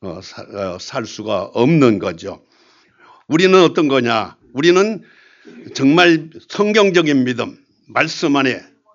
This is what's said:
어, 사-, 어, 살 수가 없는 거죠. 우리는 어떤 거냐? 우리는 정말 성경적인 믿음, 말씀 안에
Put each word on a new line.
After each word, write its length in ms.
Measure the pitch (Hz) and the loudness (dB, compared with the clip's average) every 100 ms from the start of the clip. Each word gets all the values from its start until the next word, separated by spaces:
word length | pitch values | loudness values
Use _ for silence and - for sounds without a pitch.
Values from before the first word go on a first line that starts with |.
어, 200 | 98 85 | -16 -16
사-, 200 | 95 - | -16 -20
어, 360 | - 104 95 92 | -14 -10 -8 -10
살 260 | - 135 107 | -10 -10 -10
수가 360 | - 107 101 | -10 -6 -6
없는 540 | 98 104 123 165 127 101 | -4 0 2 4 4 2
거죠. 460 | 95 80 95 - _ _ _ _ _ _ _ _ - | -4 -10 -14 -16 _ _ _ _ _ _ _ _ -4
우리는 300 | 151 185 190 | 0 4 4
어떤 260 | 160 170 147 | 4 2 0
거냐? 480 | 135 120 113 92 - _ | 0 0 -2 -4 -12 _
우리는 500 | 123 165 185 208 214 - _ _ _ - - - | -2 2 2 0 -4 -14 _ _ _ -20 -20 -14
정말 560 | - 135 170 175 160 160 - - | -2 2 4 4 2 -2 -20 -10
성경적인 760 | - 208 214 202 175 151 139 | -4 0 2 2 2 2 0
믿음, 320 | 127 120 117 - _ _ _ | 0 -4 -8 -12 _ _ _
말씀 480 | 120 156 - 160 143 | -4 -4 -4 -2 0
안에 240 | 135 98 - _ _ | 0 -4 -10 _ _